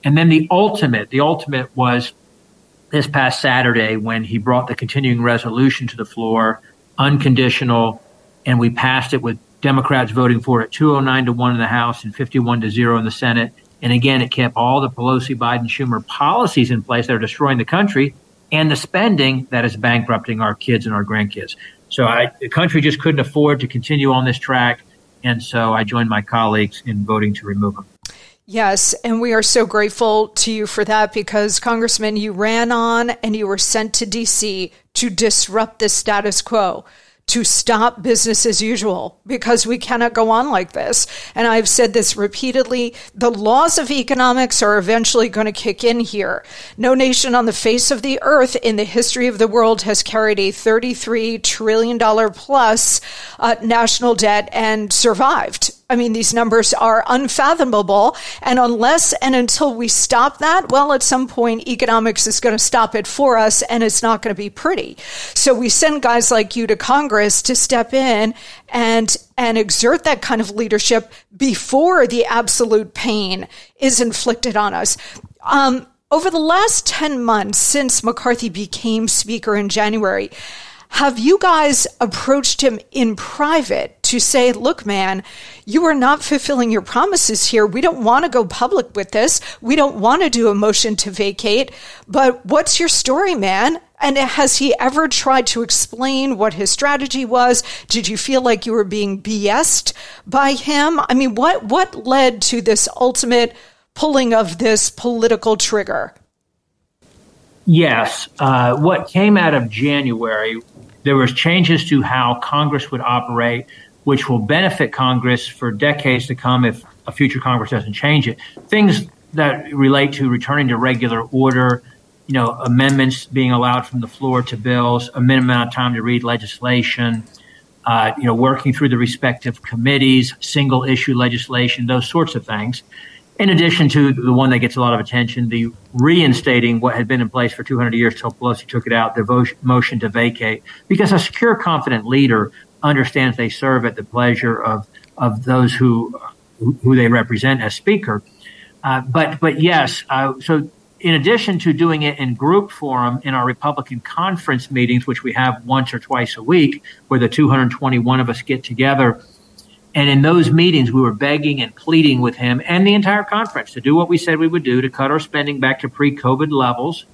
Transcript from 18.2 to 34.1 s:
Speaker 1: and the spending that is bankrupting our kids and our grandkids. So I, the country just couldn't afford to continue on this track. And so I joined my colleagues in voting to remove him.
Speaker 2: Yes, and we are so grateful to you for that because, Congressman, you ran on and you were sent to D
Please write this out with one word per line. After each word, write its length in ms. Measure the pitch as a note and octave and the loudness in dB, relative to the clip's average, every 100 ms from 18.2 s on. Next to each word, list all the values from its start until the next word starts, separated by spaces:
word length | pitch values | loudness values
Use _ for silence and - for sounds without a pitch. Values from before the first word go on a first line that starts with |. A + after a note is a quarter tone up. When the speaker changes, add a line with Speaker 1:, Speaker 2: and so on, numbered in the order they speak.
| _ _ _ | _ _ _
Speaker 1:
and 200 | D3+ D#3 | 0 0
the 40 | D#3 | 0
spending 680 | - F#3 A3 F3+ C3 C3 B2+ | -2 -2 0 2 0 -2 -2
that 120 | B2 | -2
is 140 | A#2 G2+ | -2 -2
bankrupting 640 | A#2+ A#2+ A2 A2 - A2 | -2 0 0 -4 -4 -4
our 140 | A2 G2+ | -4 -4
kids 320 | - A#2 A2+ | -2 -2 0
and 80 | G#2+ | -4
our 100 | G2+ | -2
grandkids. 500 | A2 G#2 G2+ - - - _ _ | -2 -2 -6 -14 -16 -20 _ _
So 160 | - A#2+ | -2 0
I, 260 | A#2 B2 - | 2 -2 -4
the 80 | B2 | -6
country 320 | - F3 D#3+ | -2 0 2
just 180 | D3+ C#3+ | 0 0
couldn't 200 | E3 D3 | 0 0
afford 400 | C3+ D3+ D3 C#3+ | -2 2 2 2
to 80 | B2 | -2
continue 440 | B2 - D3+ C#3 | -6 -2 0 2
on 140 | C3 B2+ | 2 0
this 140 | B2 | -2
track. 420 | - B2+ A#2+ A#2+ _ _ _ _ | -2 0 0 -2 _ _ _ _
And 200 | B2 A#2 | -4 -4
so 300 | A2+ A#2+ A2+ | -4 -2 0
I 100 | A2 | 0
joined 260 | G#2+ A#2+ A2+ | -2 -2 0
my 140 | G#2+ | -2
colleagues 580 | G#2 A#2 A2 G#2+ G#2 - - | -2 0 0 0 -2 -4 -6
in 180 | G#2 G2+ | -4 -2
voting 300 | G#2+ G#2+ G2+ | 0 0 -4
to 100 | G2+ | -6
remove 320 | G2+ G#2 G2+ | -2 -2 -4
him. 80 | - _ - - - _ _ | -16 _ -20 -20 -20 _ _
Speaker 2:
Yes, 460 | G#3 G#3 G3 - - | -2 0 2 0 -2
and 180 | A#3+ A3+ | -2 -2
we 120 | A#3+ | 0
are 100 | A3 | 0
so 240 | G#3 B3 A3 | 2 2 2
grateful 640 | G#3 G#3 - A3+ G#3+ G#3+ | 0 -2 0 2 2 0
to 220 | - - | -2 -2
you 140 | A3 G#3+ | -2 -4
for 180 | - | -4
that 300 | G#3 G#3+ G#3 | 0 2 2
because, 460 | A3 G3+ G#3 G#3 G3+ | -2 -4 -2 0 -2
Congressman, 580 | - A#3 A#3 - G#3+ G#3+ | -2 0 0 0 -2 -2
you 140 | G#3+ | -4
ran 400 | F#3 G#3+ A3+ A#3 | -2 0 0 0
on 400 | A#3+ A#3 A#3 A#3+ | 0 0 0 0
and 240 | A3+ A3+ G#3+ | -4 -4 -4
you 100 | G#3 | -2
were 140 | G3 | -2
sent 340 | - A3+ A3 | 0 -2 -2
to 140 | - | -4
D 180 | A3 | -4